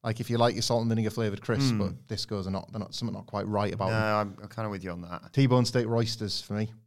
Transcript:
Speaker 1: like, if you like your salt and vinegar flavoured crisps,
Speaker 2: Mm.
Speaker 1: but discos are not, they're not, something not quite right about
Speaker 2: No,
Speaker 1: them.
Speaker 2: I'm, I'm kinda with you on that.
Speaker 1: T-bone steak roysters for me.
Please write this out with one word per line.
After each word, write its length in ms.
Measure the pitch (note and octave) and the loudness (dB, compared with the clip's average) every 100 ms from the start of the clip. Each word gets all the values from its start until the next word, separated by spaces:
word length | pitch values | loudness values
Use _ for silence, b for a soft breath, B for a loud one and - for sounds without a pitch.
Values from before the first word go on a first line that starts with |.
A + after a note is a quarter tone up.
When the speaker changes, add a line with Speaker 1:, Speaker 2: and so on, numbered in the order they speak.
Speaker 1:
like, 160 | A2+ A2+ | -4 -4
if 100 | A#2 | -2
you 80 | A#2 | 4
like 180 | A#2 - | 4 4
your 60 | |
salt 180 | - A#2+ | 0 0
and 80 | A2+ | 2
vinegar 200 | A2+ G#2+ | 2 0
flavoured 300 | A#2+ A2 G2+ | 0 -2 -2
crisps, 300 | - A#2+ C3+ | -2 2 2
Speaker 2:
Mm. 80 | A2 | 2
Speaker 1:
but 280 | F#2+ F2 - | -2 -4 -8
discos 400 | G#2+ - G#2 F#2+ | -8 -4 -4 -4
are 40 | |
not, 200 | G2 - | -6 -6
they're 80 | A2+ | -10
not, 140 | G2 - | -8 -6
something 180 | A#2 G2 | -6 -6
not 100 | - | -6
quite 200 | G#2 G2+ | -6 0
right 260 | G#2 G#2 | 0 0
about 160 | A2 F#2+ | 0 0
Speaker 2:
No, 40 | A2 | 2
Speaker 1:
them. 360 | A2 G#2+ G#2 F#2+ | 4 4 2 -6
Speaker 2:
I'm, 40 | |
I'm 60 | G#2 | -12
kinda 200 | - G#2+ | -6 -6
with 140 | G2 | -6
you 80 | F2+ | -6
on 100 | F2 | -8
that. 300 | F2 F2 - | -8 -12 -2
Speaker 1:
T-bone 320 | - C3+ B2+ A#2 | 4 6 6 4
steak 200 | B2 A2+ | 2 2
roysters 540 | A#2 A#2 A2+ G#2+ - | 0 0 -2 -6 -6
for 120 | - | -4
me. 180 | G#2 A2 - | -4 -4 -8